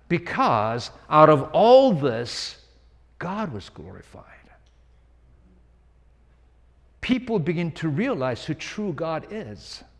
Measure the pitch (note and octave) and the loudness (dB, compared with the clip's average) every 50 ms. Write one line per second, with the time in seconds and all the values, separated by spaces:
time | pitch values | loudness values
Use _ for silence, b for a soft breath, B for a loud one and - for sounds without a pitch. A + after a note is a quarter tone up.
0 | _ _ E3+ E3 E3+ - - A#3 C4+ G#3 C3 G#2+ G#2 A2+ A#2 A#2+ - - B B | _ _ -4 -4 -4 -6 -4 0 0 2 2 2 0 -2 -4 -6 -8 -10 B B
1 | B B D#3 D3+ D#3 D3+ D#3 C#3 C3+ - - E3 G3+ A#3 B3+ C4 C4+ C4 G3 C#3+ | B B 6 8 8 8 8 4 2 0 2 4 6 8 8 8 8 6 2 0
2 | C#3+ C3 A2+ A2+ A#2+ A2+ - - - - - - - _ _ _ _ _ _ _ | 0 -2 -2 -2 -6 -8 -10 -10 -12 -12 -14 -18 -20 _ _ _ _ _ _ _
3 | _ _ _ _ E3+ F3 G3 G#3+ A3 E3 A#2 G2+ - - - - - - F#2+ - | _ _ _ _ -10 -8 -6 -6 -6 -6 -8 -12 -14 -14 -18 -18 -18 -18 -18 -20
4 | - - - - - - - - - _ - _ _ _ _ _ _ _ _ _ | -20 -20 -20 -20 -20 -20 -20 -20 -20 _ -20 _ _ _ _ _ _ _ _ _
5 | _ _ _ _ _ _ - _ _ _ _ _ _ _ _ _ _ _ _ _ | _ _ _ _ _ _ -20 _ _ _ _ _ _ _ _ _ _ _ _ _
6 | _ _ _ _ _ _ _ _ _ _ _ _ _ _ _ _ _ _ _ _ | _ _ _ _ _ _ _ _ _ _ _ _ _ _ _ _ _ _ _ _
7 | - - B3+ B3 B3 A3+ A3+ G3 C#3 E3+ E3 E3+ F3 E3 - - E3 D#3+ C#3 D#3 | -2 -2 -2 -2 -2 -2 -4 -2 -2 -2 -4 -4 -4 -6 -6 -6 -6 -4 -2 -2
8 | A#3 C#4 A#3 C#3+ B2+ C3 A#2+ - - - D#3 D#3+ - - - G#3+ G#3 G3 C#3+ C3+ | -2 -4 -4 -4 -4 -4 -4 -6 -8 -10 -10 -10 -10 -12 -10 -8 -8 -8 -6 -6
9 | E3 D#3+ D#3+ D3+ - - G#3+ A3 F3 G#2+ G#3 - - - - - - - _ _ | -6 -6 -6 -8 -10 -10 -12 -12 -12 -14 -16 -18 -18 -20 -20 -20 -20 -20 _ _